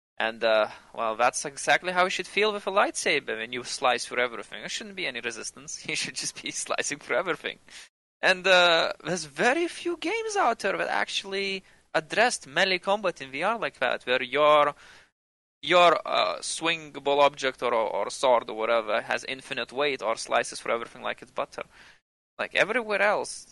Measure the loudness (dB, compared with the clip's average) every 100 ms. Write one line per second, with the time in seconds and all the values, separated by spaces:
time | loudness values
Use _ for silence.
0 | _ -4 -4 0 2 4 2 -4 -14 -6
1 | -4 2 2 0 -6 -4 0 0 0 0
2 | 0 0 -4 0 0 0 -2 0 0 0
3 | -2 -2 -2 -6 -6 -8 -8 -2 0 0
4 | -2 -2 -2 -4 -12 -12 -10 -10 -10 -8
5 | -8 -6 -8 -8 -10 -14 -14 -12 -8 -6
6 | -6 -6 -8 -6 -6 -4 -4 -4 -4 -6
7 | -4 -2 -2 -4 -6 -12 -16 -20 -20 _
8 | _ _ 0 2 6 6 8 4 2 -2
9 | -6 -6 -6 0 2 2 -2 -4 -6 -4
10 | -4 -4 -2 0 0 0 -2 -2 -2 -2
11 | -2 -6 -6 -4 -4 -6 -10 _ _ -4
12 | -2 2 2 0 -4 0 2 2 0 0
13 | 0 -4 -8 -4 -2 -2 -4 -2 -2 0
14 | 0 0 0 4 6 6 6 0 -12 -20
15 | _ _ _ _ _ _ 4 6 8 6
16 | 2 0 0 -2 -6 -4 -2 -2 -6 -6
17 | 2 6 6 4 -4 -2 0 0 0 -2
18 | -4 0 4 4 2 -2 0 2 2 -2
19 | -2 -4 -4 -10 -8 -8 -6 -2 -2 -2
20 | -4 -4 0 0 0 -6 -2 -2 -4 -10
21 | -10 -10 -10 -8 -8 -10 -16 -18 -20 _
22 | _ _ _ -10 -2 0 0 0 -2 0
23 | 2 0 -2 -10 -16